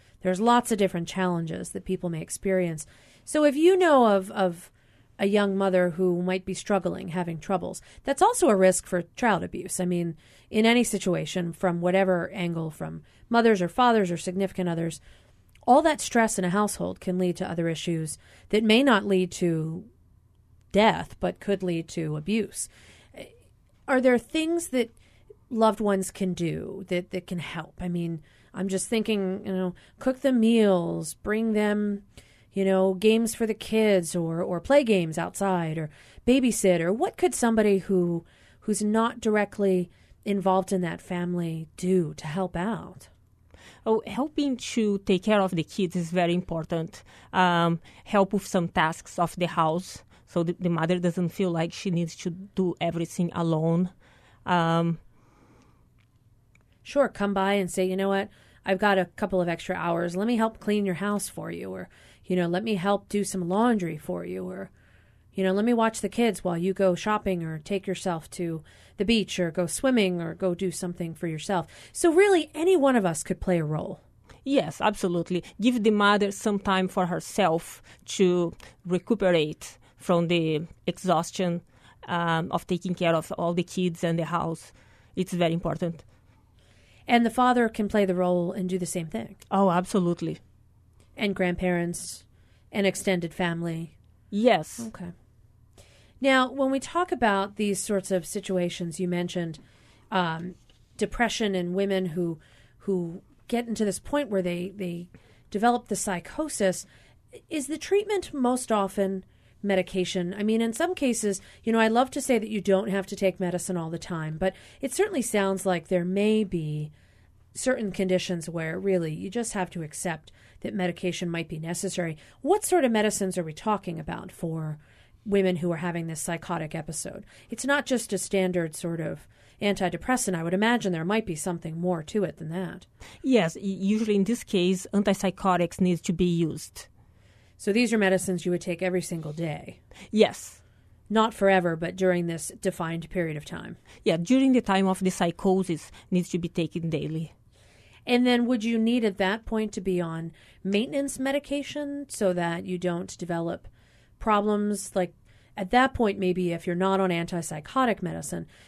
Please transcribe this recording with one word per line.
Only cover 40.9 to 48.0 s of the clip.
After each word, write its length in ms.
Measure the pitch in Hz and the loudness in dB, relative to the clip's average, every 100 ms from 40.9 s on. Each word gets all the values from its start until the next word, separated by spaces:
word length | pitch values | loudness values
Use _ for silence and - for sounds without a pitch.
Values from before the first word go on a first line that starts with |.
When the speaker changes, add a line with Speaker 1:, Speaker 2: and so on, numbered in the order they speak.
| 170 | -6
Speaker 1:
family 640 | - 180 175 175 165 160 160 - | -8 -6 -4 -2 -4 -6 -10 -6
do 380 | 185 185 156 | 0 2 0
to 120 | 151 151 | -6 -8
help 280 | 170 180 170 | -4 -4 -4
out? 520 | 202 170 165 - - _ _ _ _ - - - | -4 -6 -10 -18 -20 _ _ _ _ -20 -20 -6
Speaker 2:
Oh, 180 | 226 220 - | 0 0 0
helping 500 | 202 302 - 285 247 | -4 -4 0 -2 -2
to 420 | - 233 214 196 | -4 0 0 0
take 260 | - 180 | 2 2
care 160 | 214 214 | 4 2
of 100 | 190 | 2
the 140 | 165 | 0
kids 320 | 151 - 175 180 | -4 -2 -2 -2
is 140 | 165 | -2
very 220 | 175 170 | 0 2
important. 720 | 175 180 170 156 165 160 - - - - | 0 -2 -6 -4 -4 -4 -10 -20 -20 -4
Um, 480 | 185 180 175 170 165 - - | 2 4 4 2 0 -6 -20